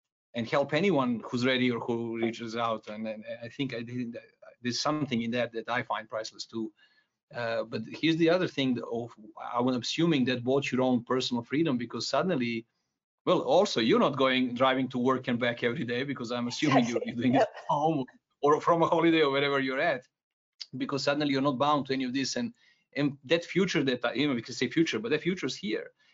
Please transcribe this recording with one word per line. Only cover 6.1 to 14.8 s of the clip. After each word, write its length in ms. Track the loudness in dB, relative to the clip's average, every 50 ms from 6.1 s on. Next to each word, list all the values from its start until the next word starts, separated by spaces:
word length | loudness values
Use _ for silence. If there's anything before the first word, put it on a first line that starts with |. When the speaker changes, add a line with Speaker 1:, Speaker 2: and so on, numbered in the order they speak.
| -8 -8 -8 -8 -12 -14 -14
Speaker 1:
too. 260 | -10 -8 -6 -6 -6 -8 _ _ _ _ _ _ _ _ _ _ _ -10
Uh, 280 | -8 -6 -4 -4 -4 -4
but 200 | -4 -6 -8 -8 -8
here's 280 | -4 0 2 2 4
the 120 | 4 4 4
other 200 | 4 4 2 -2
thing, 300 | -2 0 0 0 0 -2 -4 -4 -6
of, 200 | -6 -6 -8 -12 -18 -20 -20 -16 -14 -12 -4 -2
I'm 140 | 0 2 2
assuming 560 | 2 0 -2 -4 -2 0 2 2 4 4 2
that 160 | 2 0 -2 0
bought 300 | 0 0 0 0 0 0
your 100 | 2 2
own 220 | 2 2 2 0
personal 400 | 0 -2 -2 -2 -2 -2 -4 -4
freedom, 340 | -2 -2 0 0 0 0 -2
because 300 | -2 -4 -6 -6 -4 -2
suddenly, 580 | 0 0 0 0 0 0 0 -2 -2 -4 -6 _ _ _ _ _ _ _ _ _ _ _ _
well, 160 | 0 2 2 2
also 380 | 4 4 4 4 4 2 2
you're 200 | 2 4 4 4
not 160 | 4 2 2
going, 380 | 2 2 2 4 2 2 0 2
driving 340 | 2 2 4 4 2